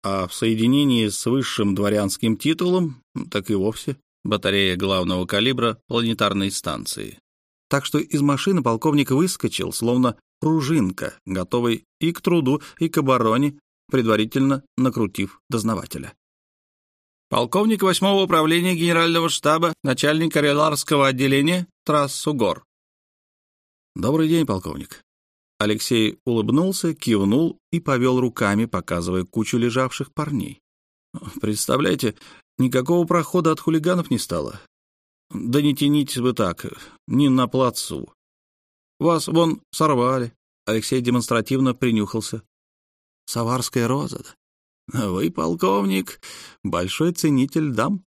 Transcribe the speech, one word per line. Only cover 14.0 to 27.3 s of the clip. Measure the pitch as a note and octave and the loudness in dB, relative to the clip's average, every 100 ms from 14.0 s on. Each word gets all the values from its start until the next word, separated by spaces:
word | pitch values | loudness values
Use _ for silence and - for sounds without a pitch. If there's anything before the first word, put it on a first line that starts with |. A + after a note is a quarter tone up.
| A2+ G#2+ A2 C3+ C3+ C3+ _ - | 2 2 2 0 0 0 _ -2
накрутив | C3 A#2+ G#2 - G2 - _ | 0 0 -4 -4 -6 -8 _
дознавателя. | A#2 G#2+ G2 - D2+ C2+ - _ _ _ _ _ _ _ _ _ _ _ | -4 -2 -4 -6 -12 -14 -20 _ _ _ _ _ _ _ _ _ _ _
«Полковник | C3 A#2+ F#3 G#3+ G#3 | -2 0 2 2 2
восьмого | F#3+ E3+ G3 G3 | 2 2 2 2
управления | F#3+ E3+ D#3 E3+ F3+ | 2 2 4 2 0
генерального | F3 E3+ E3 E3+ E3 E3 | 0 2 2 2 2 0
штаба, | - D3 D#3+ E3+ D#3 | 0 2 2 0 -2
начальник | C#3+ B2 C#3+ D#3 D#3+ | -4 0 2 2 2
Кареларского | D3+ D3 C#3+ D#3 C#3+ - D3 C3+ | 2 2 2 2 0 0 2 2
отделения, | B2+ C3+ C#3 D3 F3+ F3+ _ | 2 2 4 2 0 -4 _
трассу | - D3 C#3 - D#3 | -2 0 0 -2 -4
ГОР». | C#3+ G2+ D#2 _ _ _ _ _ _ _ _ _ _ _ _ _ | 0 0 0 _ _ _ _ _ _ _ _ _ _ _ _ _
«Добрый | - G#2 D#3+ D#3 | -4 0 2 4
день, | E3 | 2
полковник». | D3 F#2+ E2 C#2+ - - _ _ _ _ _ _ | 2 -2 -4 -10 -12 -18 _ _ _ _ _ _
Алексей | G#2 G#2 - A#2 G#2+ - | 0 0 0 2 2 -2
улыбнулся, | - A#2 G#2+ C3+ F#3 F#3 E3+ | -2 0 2 2 2 0 -4
кивнул | D3+ - G#2+ G2 | -2 0 2 4